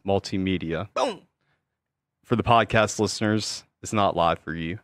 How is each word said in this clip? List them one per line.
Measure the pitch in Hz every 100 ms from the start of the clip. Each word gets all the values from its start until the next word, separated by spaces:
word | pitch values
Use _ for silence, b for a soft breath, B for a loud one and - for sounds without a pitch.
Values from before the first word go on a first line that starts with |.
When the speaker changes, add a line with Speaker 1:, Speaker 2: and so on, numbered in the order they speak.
| 98
Speaker 1:
Multimedia. | 98 - 98 95 92 80 82 101
Speaker 2:
Boom. | - 262 185 _ _ _ _ _ _ _ _ _ _
Speaker 1:
For | - 113
the |
podcast | 107 117 107 113 104 -
listeners, | 101 - 107 107 - - - _
it's | -
not | 110 98 80
live | 85 82
for | -
you | 82 82 104